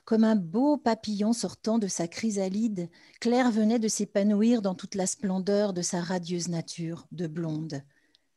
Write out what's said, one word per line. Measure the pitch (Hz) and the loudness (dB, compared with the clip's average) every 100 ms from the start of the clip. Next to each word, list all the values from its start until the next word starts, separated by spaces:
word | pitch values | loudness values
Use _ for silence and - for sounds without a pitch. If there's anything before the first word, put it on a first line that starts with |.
Comme | - 220 | 0 4
un | 220 | 4
beau | 220 165 202 285 294 | 4 0 0 2 2
papillon | - 226 - 202 214 | 2 0 -2 -2 0
sortant | 233 185 - 220 226 | 0 -2 -4 -2 0
de | 196 | 0
sa | - 170 | -2 -4
chrysalide, | - 226 202 190 202 233 190 170 - - - | -2 -2 0 -2 0 -2 -2 -8 -10 -20 -4
Claire | 233 247 247 | 0 4 4
venait | 220 214 233 | 4 2 2
de | 220 | 0
s'épanouir | - 196 208 208 208 226 240 | -2 -2 2 2 4 4 4
dans | 196 | 0
toute | 180 196 196 | -4 -6 -4
la | 185 | -2
splendeur | - 202 185 180 202 208 | -2 -2 -2 2 2 2
de | 180 | 0
sa | 175 175 | -2 -2
radieuse | 175 185 165 175 175 | -2 -4 -2 -4 -4
nature | 165 160 - 165 165 - | -4 -6 -8 -8 -8 -12
de | 156 170 | -8 -6
blonde. | 160 165 156 160 139 - _ _ _ _ | -4 -4 -4 -6 -8 -12 _ _ _ _